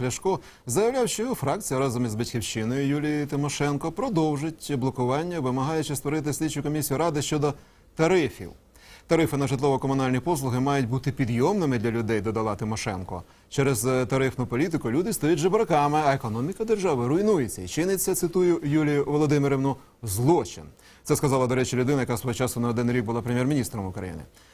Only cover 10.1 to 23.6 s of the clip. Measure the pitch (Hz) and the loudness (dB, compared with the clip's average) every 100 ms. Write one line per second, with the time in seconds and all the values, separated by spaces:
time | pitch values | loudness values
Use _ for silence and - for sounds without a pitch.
10.1 | 127 165 160 131 127 139 139 117 127 139 | 0 0 0 0 0 2 0 0 -2 -2
11.1 | 127 120 120 156 208 151 120 113 113 110 | -2 0 2 2 2 2 0 0 0 0
12.1 | 110 107 110 110 101 110 110 113 92 90 | 0 0 -2 -2 -2 -4 -4 -4 -6 -8
13.1 | 90 - - _ - 139 113 127 127 123 | -10 -12 -20 _ 0 2 2 2 2 2
14.1 | 135 131 127 110 120 165 160 113 139 220 | 2 2 0 -2 0 0 -2 0 0 0
15.1 | - 151 165 175 220 190 151 147 151 147 | 0 2 2 4 2 4 2 4 2 2
16.1 | 135 113 113 147 196 226 214 185 127 120 | 2 -2 -4 -4 -4 -2 0 2 2 2
17.1 | 170 214 180 110 - 90 151 180 190 190 | 2 4 2 0 -4 -6 -2 0 0 0
18.1 | 180 175 185 180 165 143 156 147 143 139 | 0 0 2 4 2 2 2 4 2 2
19.1 | 147 147 147 139 135 139 131 - _ 113 | 2 4 4 4 2 0 -2 -10 _ -6
20.1 | 101 135 170 - - 76 - - - - | 0 4 4 2 -8 -18 -20 -20 -8 -2
21.1 | 147 143 131 123 127 123 123 127 143 120 | 0 2 2 2 2 0 0 2 0 0
22.1 | 117 127 113 127 120 120 117 120 123 107 | -4 -4 -2 -2 -2 -2 0 0 0 -2
23.1 | 117 120 120 131 147 | -2 -2 0 0 0